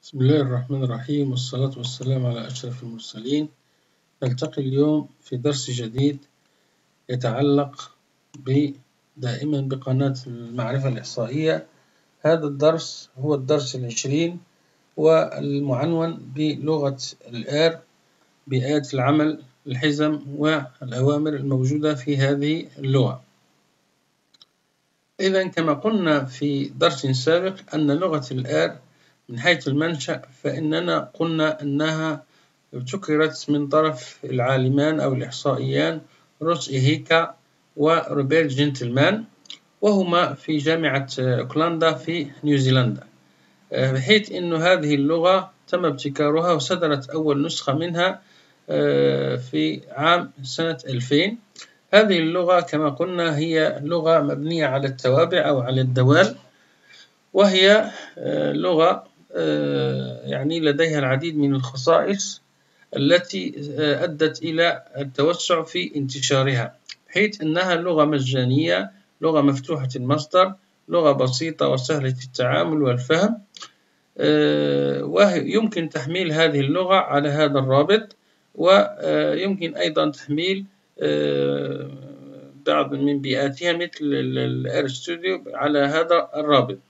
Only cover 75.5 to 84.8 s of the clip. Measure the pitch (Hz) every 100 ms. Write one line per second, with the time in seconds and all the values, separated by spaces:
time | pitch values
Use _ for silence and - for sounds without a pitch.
75.5 | 208 220 175 160 156 135 175 175 156 165
76.5 | 147 135 170 180 190 180 143 147 143 151
77.5 | 139 131 135 151 214 - - _ _ _
78.5 | - 170 196 202 - 156 151 151 151 196
79.5 | 190 165 147 170 156 151 143 - 147 180
80.5 | 196 196 _ _ - 107 73 73 71 69
81.5 | 71 69 67 67 69 - - - - -
82.5 | - - 151 143 139 143 143 135 127 139
83.5 | 135 175 170 175 - 147 139 131 131 127
84.5 | 127 127 156